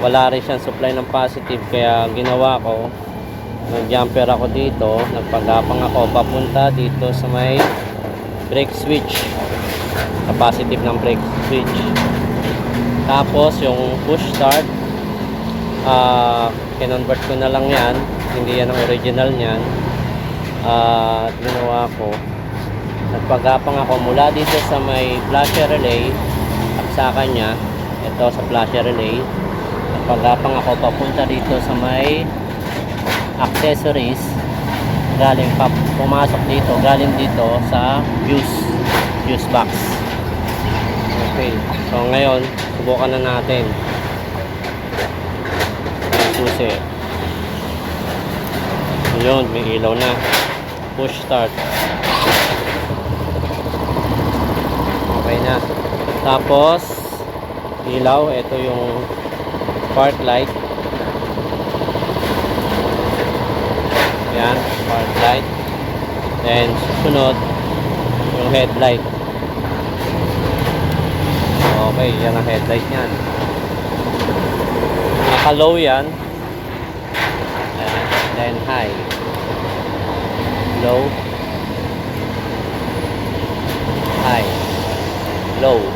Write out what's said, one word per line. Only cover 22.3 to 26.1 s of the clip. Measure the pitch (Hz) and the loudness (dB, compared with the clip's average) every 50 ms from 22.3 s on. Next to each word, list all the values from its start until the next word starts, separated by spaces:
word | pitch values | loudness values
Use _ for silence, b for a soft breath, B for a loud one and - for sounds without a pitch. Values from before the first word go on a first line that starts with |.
| - - - - - - - - - - - - - - - - | -6 -6 -8 -6 -6 -6 -6 -6 -6 -6 -6 -6 -6 -4 -4 -2
nagpagapang | - 117 - - 131 123 117 131 131 131 - 143 143 139 135 | -2 -2 2 2 2 4 4 4 4 4 2 0 0 0 2
ako | 127 127 127 123 | 2 2 0 2
mula | 123 123 139 143 151 | 2 4 4 4 4
dito | 147 151 151 151 156 151 - - | 4 2 0 2 2 0 2 2
sa | 156 | 0
may | 139 135 135 135 131 127 127 123 127 135 - 139 | 0 2 2 2 2 2 0 0 -2 -2 2 2
flasher | 139 143 - - 160 151 147 151 | 2 2 4 4 2 4 4 2
relay | 147 135 123 120 117 123 127 | 2 2 2 2 2 2 0